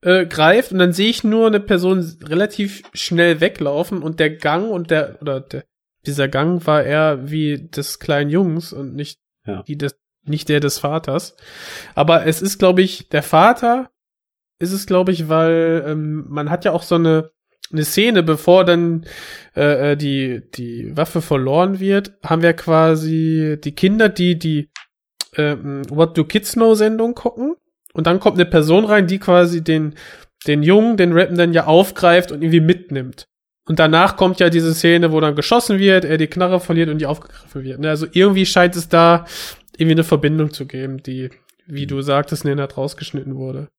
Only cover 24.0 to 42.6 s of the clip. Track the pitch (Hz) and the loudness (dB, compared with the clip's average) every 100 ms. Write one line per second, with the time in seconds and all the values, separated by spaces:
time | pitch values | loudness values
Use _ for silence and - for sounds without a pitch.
24 | 220 - 180 170 160 151 143 - - _ | 2 2 0 0 -2 -4 -6 -14 -20 _
25 | _ _ - - 151 147 135 139 139 147 | _ _ -14 -4 -2 -2 -8 -10 -8 0
26 | 165 165 156 214 202 - 226 220 214 220 | 0 0 -2 -2 -2 0 4 4 2 0
27 | 226 240 240 226 262 339 _ _ _ - | -4 -4 -6 -6 -8 -8 _ _ _ -4
28 | 160 180 208 180 175 165 156 175 220 208 | 0 2 2 2 2 2 4 2 4 2
29 | 185 190 196 180 175 170 160 160 156 147 | 2 -2 2 4 4 0 -2 -2 -2 -8
30 | - - _ _ - 147 151 202 226 220 | -20 -20 _ _ -2 0 4 4 4 2
31 | 175 170 180 175 170 165 160 160 196 - | 2 4 2 2 2 2 4 4 4 2
32 | 180 170 175 147 160 165 160 180 180 139 | 4 4 2 -6 2 2 4 0 -2 -10
33 | 127 - - _ _ _ _ 156 160 165 | -10 -16 -20 _ _ _ _ 0 2 4
34 | 190 - 185 180 175 170 165 160 170 170 | 2 2 0 2 2 2 0 0 2 4
35 | 170 156 151 147 - 233 - 196 196 190 | 2 2 0 -2 0 0 2 2 4 4
36 | 151 156 156 - 180 185 180 165 165 151 | 2 -2 -2 -2 0 -2 -2 -2 0 -2
37 | 143 147 - - _ 143 131 135 151 151 | -4 -6 -8 -20 _ -14 -12 -8 -4 -4
38 | 160 180 196 190 185 - 180 175 165 165 | -2 4 4 4 2 4 2 2 0 4
39 | 170 170 170 - - - _ _ 160 160 | 6 6 0 -16 -16 -18 _ _ 0 2
40 | 165 151 147 156 151 - 131 131 135 135 | 2 0 0 0 -2 -4 -12 -10 -10 -12
41 | 135 131 127 _ _ _ _ 143 139 139 | -12 -12 -12 _ _ _ _ -12 -8 -6
42 | 139 139 147 160 147 143 | -2 -2 0 -4 -4 -4